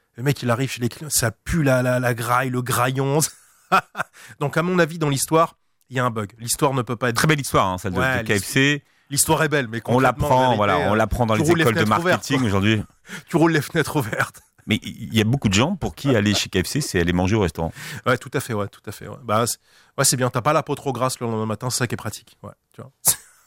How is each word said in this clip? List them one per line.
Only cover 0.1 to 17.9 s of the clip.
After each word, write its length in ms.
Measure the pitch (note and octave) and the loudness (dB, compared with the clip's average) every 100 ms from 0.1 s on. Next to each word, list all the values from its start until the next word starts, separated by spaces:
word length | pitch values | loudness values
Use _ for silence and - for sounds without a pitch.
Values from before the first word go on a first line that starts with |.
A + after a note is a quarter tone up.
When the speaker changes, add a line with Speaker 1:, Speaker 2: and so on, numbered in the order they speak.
| - | -6
Speaker 1:
Le 60 | |
mec, 200 | C3 C3+ | -4 -2
il 80 | B2 | 0
arrive 200 | A#2 C3 | 0 -2
chez 120 | - | -2
les 80 | A#2+ | -4
clients, 180 | - D3+ | -4 -6
ça 220 | - A#2 | -2 -2
pue 320 | - - E3+ | -4 -4 0
la, 180 | C#3 B2+ | 2 2
la, 180 | B2+ B2+ | 2 0
la 120 | B2 | 0
graille, 380 | A#2+ A#2 B2 C3 | -2 0 0 0
le 100 | B2 | -2
graillon. 600 | B2 B2 B2 C3 C3+ C#3+ D#3 - _ _ - | -2 0 0 0 0 0 -2 -6 _ _ -2
<laughs> 680 | F#3 - - - - - - | -2 -2 -8 -12 -12 -20 -8
Donc, 180 | D3 D#3 | -4 -2
à 40 | |
mon 160 | E3+ F#3 | 0 2
avis, 200 | D#3+ E3+ | 0 0
dans 100 | D3+ | -2
l'histoire, 480 | C#3 - D#3+ E3 - _ _ - | -2 2 2 2 -2 _ _ -8
il 80 | B2+ | -2
y 20 | |
a 60 | |
un 60 | B2 | -2
bug. 220 | A2 G#2 - | -2 -6 -8
L'histoire 360 | A#2 - D3 | -6 0 0
ne 80 | C3 | 0
peut 140 | A#2 A#2 | -2 -2
pas 120 | B2 | -2
être 80 | A2+ | 0
Speaker 2:
Très 100 | D#3+ | 2
belle 140 | D#3 | 2
histoire, 260 | C3 D3+ G2 | 2 0 2
hein, 120 | F#2 | 0
celle 160 | G2+ | -4
de, 40 | F#2 | -2
Speaker 1:
Ouais, 240 | C3 B2+ | 0 0
Speaker 2:
de 100 | A2 | 0
K 40 | G#2 | 0
F 60 | |
C. 400 | - C3+ C3+ C#3+ - _ - | 0 2 2 2 -4 _ -8
Speaker 1:
L'histoire 280 | C#3 - D#3 | -2 0 2
est 40 | D#3 | 2
belle, 200 | D3 A#2+ | 0 -2
mais 100 | A2+ - | -6 0
Speaker 2:
On 60 | |
Speaker 1:
concrètement, 20 | A#2+ | 2
en 40 | |
Speaker 2:
l'apprend, 360 | C3 B2 - B2+ | 4 2 2 4
Speaker 1:
réalité, 180 | C3 A2+ | 4 4
Speaker 2:
voilà, 220 | G2+ F#2 | 2 2
on 140 | F#2 | 2
Speaker 1:
euh, 40 | G#2+ | 2
Speaker 2:
l'apprend 280 | A2 - A#2 | 2 0 2
dans 80 | |
Speaker 1:
tu 80 | A2 | 2
Speaker 2:
les 40 | D#3 | 4
Speaker 1:
roules 100 | E3+ | 4
les 40 | |
Speaker 2:
écoles 120 | D3+ | 4
de 60 | A2 | 2
Speaker 1:
fenêtres 200 | G#2+ G#2+ | 2 2
ouvertes, 160 | F3 E3+ | 2 0
Speaker 2:
marketing 220 | - C3+ | 0 0
Speaker 1:
quoi. 80 | A#2+ | 2
Speaker 2:
aujourd'hui. 360 | G2 G2+ A2 - _ | 2 2 2 -2 _
Speaker 1:
<laughs> 240 | - - - | -18 -16 -2
Tu 80 | E3+ | 2
roules 160 | E3 | 4
les 100 | D#3 | 2
fenêtres 340 | - E3 C#3+ D3+ | 0 -2 -2 -2
ouvertes. 440 | G#2+ - - - - _ - | -2 -2 -6 -8 -20 _ -4
Speaker 2:
Mais 140 | G#2 | -2
il 320 | A2+ - F#2 | -4 -10 -2
y 60 | A2 | 0
a 40 | |
beaucoup 240 | G#2+ C3+ A2 | 2 2 2
de 60 | |
gens 220 | F#2+ C#3 G3 | 2 2 0
pour 180 | G#2 | -6
qui 220 | - C#3 A#2 | -4 0 2
aller 180 | G#2 | 2
chez 140 | G2 - | 0 -2
K 160 | F#2+ | -2
F 20 | F2 | -2
C, 140 | - | -2
c'est 180 | D3 F#2 | -2 0
aller 140 | E2+ | 0
manger 240 | F2 F#2 A2 | 2 2 2
au 40 | |
restaurant. 320 | F2+ - E2 - - | 0 -2 -8 -8 -14